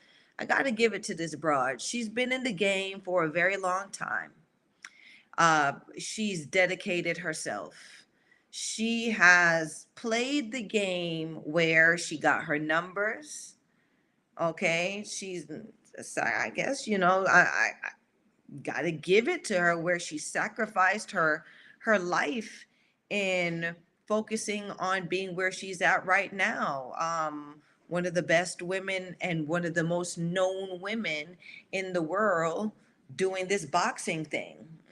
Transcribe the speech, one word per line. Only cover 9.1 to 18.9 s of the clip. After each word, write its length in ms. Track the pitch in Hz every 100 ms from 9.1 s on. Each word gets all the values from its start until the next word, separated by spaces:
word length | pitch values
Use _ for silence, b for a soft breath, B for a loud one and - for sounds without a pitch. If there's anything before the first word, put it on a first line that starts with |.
has 720 | 208 175 175 170 165 160 - - -
played 560 | 233 233 254 294 220
the 120 | 262
game 720 | 190 208 190 180 170 160 160 156
where 540 | 156 165 165 160 165 170
she 200 | - 151
got 280 | 151 117 160
her 120 | 151
numbers. 1000 | 156 160 180 185 208 294 302 - - _ _ _ _ _ _ _ _ -
Okay, 600 | 165 160 175 165 180 202 208
she's, 380 | - 190 175 151 135 - - _ -
so 200 | - 151
I 280 | 120 107 113
guess, 380 | - - 269 220
you 100 | 196
know, 280 | 180 190 180
I, 120 | 175
I, 280 | 127 80 110 -
I 60 | - - _ _ _ _ - 143
gotta 280 | 143 120 165